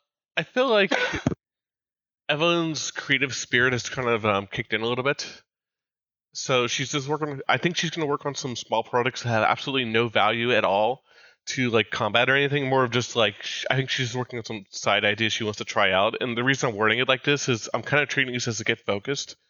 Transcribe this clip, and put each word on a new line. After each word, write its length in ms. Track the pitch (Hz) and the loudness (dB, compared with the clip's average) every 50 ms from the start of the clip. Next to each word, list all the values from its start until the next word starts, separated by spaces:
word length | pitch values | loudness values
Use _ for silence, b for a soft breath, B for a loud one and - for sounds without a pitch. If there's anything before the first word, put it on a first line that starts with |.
| _ _ _ _ _ _ - - | _ _ _ _ _ _ -6 -6
I 60 | 160 | -6
feel 260 | - - 254 254 269 | -2 0 0 2 4
like 240 | 226 208 196 190 - | 4 4 4 4 2
<coughs> 1400 | - 494 - - - - - - - _ _ _ _ _ _ _ _ _ _ _ _ _ _ _ _ _ - | 0 0 0 -2 -2 -2 -2 -2 -4 _ _ _ _ _ _ _ _ _ _ _ _ _ _ _ _ _ -2
Evelyn's 640 | 151 147 165 170 170 170 165 160 156 127 - - | 0 2 2 2 2 2 0 0 -2 -4 -6 -8
creative 420 | - - - - 139 131 131 131 113 | -8 -6 -2 0 0 0 0 -2 -4
spirit 380 | - - - - 123 123 131 127 | -6 -4 0 2 2 4 4 2
has 160 | 120 - - | 0 -2 -4
kind 180 | - 139 127 120 | -6 -2 0 0
of, 180 | 117 113 104 | 0 2 2
um, 220 | 110 101 98 101 98 | 2 2 2 0 -4
kicked 240 | - - 120 - - | -6 -8 -6 -4 -4
in 80 | 107 | -2
a 60 | 110 117 | -2 -2
little 160 | 123 123 127 | -2 0 0
bit. 380 | 139 147 - - - - - _ _ _ _ _ _ _ _ _ _ _ _ _ _ _ _ _ _ - | -2 -2 -2 -4 -12 -14 -18 _ _ _ _ _ _ _ _ _ _ _ _ _ _ _ _ _ _ -14
So 340 | - - - 139 127 120 120 | -8 -4 0 2 2 2 2
she's 220 | - - 139 - | 0 -2 -4 -4
just 160 | - 147 131 139 | -4 -4 -4 -4
working, 340 | 151 147 151 147 143 135 - - | -4 -4 -4 -6 -6 -6 -2 0
I 100 | - 127 | 0 2
think 200 | - 170 180 - | 0 0 -2 -2
she's 120 | - 165 | -4 -4
gonna 140 | - 170 160 143 | -4 -4 -2 -2
work 180 | 143 143 - | -2 -2 -4
on 100 | 147 135 | -6 -6
some 200 | - - 135 120 | -6 -6 -8 -8
small 280 | - - - 117 110 117 | -8 -6 -2 0 0 0
projects 400 | - - 123 120 123 - - - | 0 0 0 2 0 -2 -4 -2
that 60 | 117 | 0
have 140 | 117 110 107 | 2 2 4
absolutely 460 | - 120 - - - 135 135 127 113 | 2 2 0 -2 -4 -2 -2 0 0
no 160 | 110 113 120 117 | 2 2 2 2
value 460 | 107 107 101 107 113 117 117 120 123 | 2 2 2 2 2 0 0 2 2
at 100 | 104 104 | 2 2
all 380 | 90 95 101 107 113 127 - _ b b b b b b b b - | 4 4 2 2 2 0 -4 _ b b b b b b b b -8
to, 220 | - - 127 123 | -4 -2 0 2
like, 200 | 110 113 110 - | 2 2 2 2
combat 400 | - - 117 107 101 117 123 131 | 0 -2 -2 2 2 2 4 4
or 60 | 135 | 4
anything. 320 | 139 143 139 139 147 139 131 | 2 2 2 0 0 0 0
More 160 | 135 135 131 | 2 2 2
of 80 | 120 | 2
just, 240 | 113 123 117 - - | 2 0 -2 0 0
like, 260 | 123 113 104 101 - | 2 2 2 0 -2
sh-, 240 | - - - - - - | -8 -8 -8 -6 -2 -2
I 40 | 127 | 0
think 140 | 131 135 - | 0 0 -2
she's 260 | - - 131 117 113 | -2 -2 -2 -2 -4
working 240 | 127 127 - - 120 | -4 -6 -6 -6 -10
on 60 | 107 | -8
some 200 | - 117 107 98 _ | -8 -10 -12 -12 _
side 340 | - - - 117 101 104 104 | -12 -4 0 2 2 4 4
ideas 260 | 104 104 104 113 110 - | 2 2 2 0 0 0
she 120 | - 117 | -2 -2
wants 120 | 107 104 - | -4 -4 -4
to 80 | 107 | -6
try 260 | - - 117 104 95 | -4 0 2 2 4
out. 240 | 95 92 98 110 - - | 4 4 2 2 0 -2
And 160 | 110 127 117 113 | -4 -4 -2 0
the 60 | 123 | 0
reason 260 | 131 135 127 - 131 | 0 0 0 0 -2
I'm 60 | 110 | 0
wording 240 | 98 110 110 110 117 | 2 2 2 2 2
it 80 | 127 123 | 2 2
like 160 | 131 127 - | 0 0 2
this 240 | 147 143 139 - - | 0 0 0 2 0
is 200 | 127 110 - - - | -2 -2 -2 -4 -6
I'm 80 | 123 | -6
kinda 240 | 113 - - 147 143 | -2 0 0 2 2
treating 280 | 131 - - 135 127 123 | 0 0 -2 -2 -2 -2
this 140 | 123 - 123 | -4 -4 -4
as 120 | 113 104 | -4 -4
a 40 | 110 | -2
get 200 | - 117 - _ | -4 -4 -2 _
focused. 520 | - 101 101 - - 143 139 - - - - _ _ | -4 -4 -4 -2 -4 -6 -6 -6 -10 -14 -20 _ _